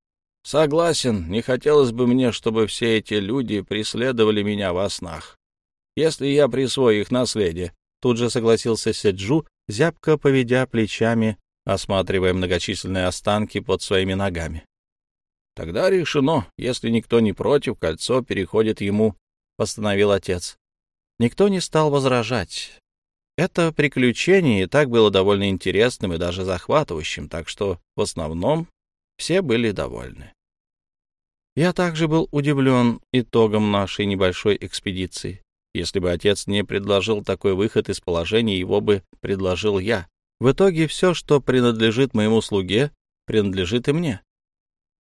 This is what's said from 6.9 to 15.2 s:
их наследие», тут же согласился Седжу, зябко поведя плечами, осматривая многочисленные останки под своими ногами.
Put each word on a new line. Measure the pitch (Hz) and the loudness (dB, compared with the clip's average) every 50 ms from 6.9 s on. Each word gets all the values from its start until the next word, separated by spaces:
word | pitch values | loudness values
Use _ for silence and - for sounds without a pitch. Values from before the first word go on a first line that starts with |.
| 107 104 | 4 4
их | 101 - | 2 -2
наследие», | 127 123 127 113 - 110 101 87 82 87 90 87 - _ _ _ _ _ | -2 -2 -2 -2 0 0 -2 -2 -2 -4 -8 -10 -10 _ _ _ _ _
тут | - 127 120 113 | 0 0 0 2
же | 120 117 | 0 -2
согласился | - 127 113 113 113 107 - 120 113 107 - 113 | 0 0 2 4 2 2 2 -2 -2 -2 -2 -4
Седжу, | 107 - - 107 95 92 95 95 139 165 151 - _ _ _ - | -4 0 0 0 0 0 -2 0 0 0 -2 -4 _ _ _ -10
зябко | 107 104 147 170 160 _ - - 156 147 | -2 0 0 0 0 _ 0 0 0 2
поведя | - 143 135 135 127 117 123 127 131 | 4 2 2 2 2 2 2 0 0
плечами, | 127 - 120 110 101 - - 110 113 117 113 110 110 104 - _ _ _ _ _ | 0 0 -2 -2 -2 -2 -2 0 0 2 2 0 0 -2 -4 _ _ _ _ _
осматривая | - 98 95 - - 101 95 92 - 95 95 92 92 92 | -4 -4 -4 -2 -2 0 0 0 0 0 0 2 2 0
многочисленные | 92 92 90 92 87 - - 95 - - 92 95 95 90 | 0 0 0 -2 -2 -2 -4 -8 -6 -6 -6 -4 -2 -2
останки | 90 90 - - 107 104 107 107 98 - 104 | -2 -4 -4 -2 -2 0 0 -2 -4 -6 -8
под | - - 95 90 - | -2 -2 -4 -2 -2
своими | - 104 92 95 95 95 | 0 0 0 0 0 -2
ногами. | 95 98 98 90 82 80 76 80 80 - _ _ _ _ _ _ _ _ _ _ _ | -2 -2 -4 -4 -4 -6 -8 -8 -10 -14 _ _ _ _ _ _ _ _ _ _ _